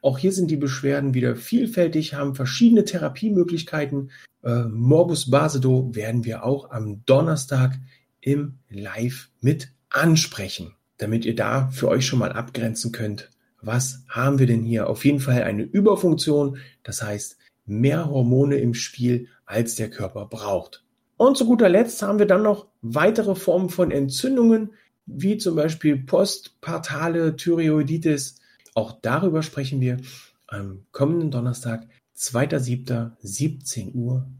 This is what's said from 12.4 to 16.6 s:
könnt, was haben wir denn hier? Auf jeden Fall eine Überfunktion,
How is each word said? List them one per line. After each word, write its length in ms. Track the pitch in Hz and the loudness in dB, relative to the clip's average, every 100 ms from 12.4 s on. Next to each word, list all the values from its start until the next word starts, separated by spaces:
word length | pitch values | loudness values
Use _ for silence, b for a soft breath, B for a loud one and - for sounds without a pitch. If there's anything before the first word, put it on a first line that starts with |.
| 120 - 113 110 117 | -8 -4 -4 -4 -8
könnt, 380 | - 107 101 - _ _ _ | -6 -6 -6 -12 _ _ _
was 440 | 101 120 127 - - | -4 -2 -2 -8 -10
haben 320 | - 131 139 | -2 0 4
wir 80 | 127 | 4
denn 160 | 113 | 4
hier? 260 | 113 113 - | 0 -2 -2
Auf 140 | 113 | 0
jeden 160 | 139 143 | 2 2
Fall 240 | 135 123 | 2 2
eine 200 | - 101 | 2 -2
Überfunktion, 920 | - - 202 190 180 156 - 147 139 135 | -2 2 4 4 2 2 2 2 0 -4